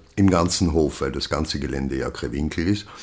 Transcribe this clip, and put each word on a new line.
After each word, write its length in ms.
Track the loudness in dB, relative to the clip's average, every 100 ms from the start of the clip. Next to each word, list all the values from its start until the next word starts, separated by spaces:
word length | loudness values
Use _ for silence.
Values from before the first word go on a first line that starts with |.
| -8 4
im 140 | 4
ganzen 440 | 6 2 2 2
Hof, 280 | 4 2 0
weil 100 | -4
das 180 | -4 -4
ganze 300 | -2 -2 -4
Gelände 360 | -4 -4 -4 -4
ja 140 | -4
Krawinkel 580 | -6 -6 -2 -2 -2 0
ist. 180 | -2 -4 -18